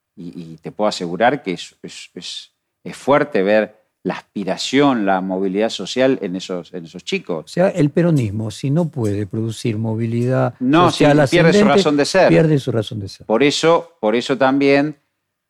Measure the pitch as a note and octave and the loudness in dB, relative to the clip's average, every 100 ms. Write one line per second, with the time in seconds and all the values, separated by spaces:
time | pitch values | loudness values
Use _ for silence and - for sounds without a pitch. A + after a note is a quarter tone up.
0 | _ - E2+ - E2 D#2+ - - G#2 - | _ -18 -16 -14 -16 -16 -16 -4 -2 -2
1 | F2 F2+ A#2+ C#3+ G2 F2 - _ F2 - | -6 0 0 0 -6 -8 -10 _ -20 -18
2 | - - - - - _ _ _ F#2 - | -20 -16 -14 -14 -18 _ _ _ -16 -6
3 | - D3 C#3+ G2+ F#2+ G#2+ G#2 _ _ _ | 0 0 2 0 2 2 2 _ _ _
4 | F#2 D#2 - G#2 F#2 F#2 - C3+ C#3+ B2 | -8 -8 -10 -8 -6 -6 -2 2 2 2
5 | G2 F#2+ F#2+ F#2 G2 F#2+ A2+ - F#2 B2 | 0 0 -2 -4 -2 -2 -2 -4 -8 0
6 | C3 C3 G2 F#2 - F2+ E2 F2 D#2+ F2+ | 0 0 -4 -8 -8 -10 -10 -16 -16 -16
7 | - F#2+ - E2 - F3 F#3 F3+ D3 F3 | -8 -8 -6 -8 -6 -2 0 0 0 0
8 | E3+ D3 A2 G#2 A2 - C3+ D#3 D#3+ C3+ | 0 0 -2 -4 -8 -6 -2 -2 -2 -4
9 | G#2+ G2+ G#2 A2 A2+ G#2 B2 G#2+ A2+ A2 | -4 -4 -6 -6 -6 -6 -6 -4 -4 -4
10 | A#2 A#2 B2 C3 B2+ - C3 D#3+ F3 - | -4 -2 -2 0 -2 -2 0 2 2 4
11 | D3 D3 C3+ F3 E3 G3+ G#3 C#3+ D#3 D3 | 4 4 4 4 4 6 4 4 2 0
12 | C#3 F#3+ E3 E3 D#3+ C#3+ B2+ A2+ G#2+ A2 | 2 4 4 4 4 2 0 -4 -4 -8
13 | G2 - - A2 C#3+ - E3 - - _ | -10 -12 -2 2 2 2 2 2 0 _
14 | G#2+ A#2+ A#2+ B2+ C3 C#3 C#3 C#3 D3 - | -2 0 -2 2 2 4 4 4 2 -6
15 | _ _ _ _ | _ _ _ _